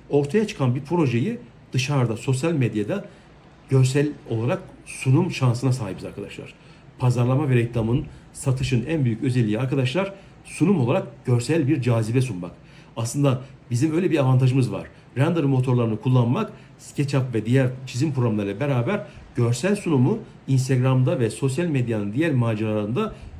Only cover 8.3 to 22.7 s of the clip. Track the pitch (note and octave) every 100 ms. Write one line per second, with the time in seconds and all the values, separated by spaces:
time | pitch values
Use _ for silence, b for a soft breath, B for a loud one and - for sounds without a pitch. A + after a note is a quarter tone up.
8.3 | - C#3 B2+ - A#2+ D3+ E3 B2 G#2+ C3+
9.3 | B2 G#2+ G#2+ C3 C#3+ B2+ F3 G3 B B
10.3 | B - - D#3 F3+ A#2 F#3 - - -
11.3 | A#2+ - E3 C3+ D3+ A#2+ A2+ G#2+ C3 C3
12.3 | F2+ F2 - B B B - A2+ C#3+ C#3
13.3 | B2+ B B - A#2+ D#3 D#3+ F#3 D#3 C3
14.3 | B2+ C3 C3 G#2+ F#2+ - B B B2+ D#3
15.3 | E3 C#3 C3 C3 A#2+ A2+ G#2+ C3 B2+ A2+
16.3 | F3 G#3+ B B B - - C#3+ C#3 B2+
17.3 | A2+ A2+ C3 B2+ - - B2 D#3 C3 A#2+
18.3 | G#2+ G2 G2+ C#3+ B2 G2+ G#2 B B B
19.3 | - A#2 B2 F#3 G3+ F3+ C3+ C3 A3 B
20.3 | B - C3 B2+ B2+ C3 C3 B2+ - G#2+
21.3 | - C3+ C3+ F3 C3+ A2+ G#2+ G2+ A#2 E3
22.3 | C3 A#2 A2 A2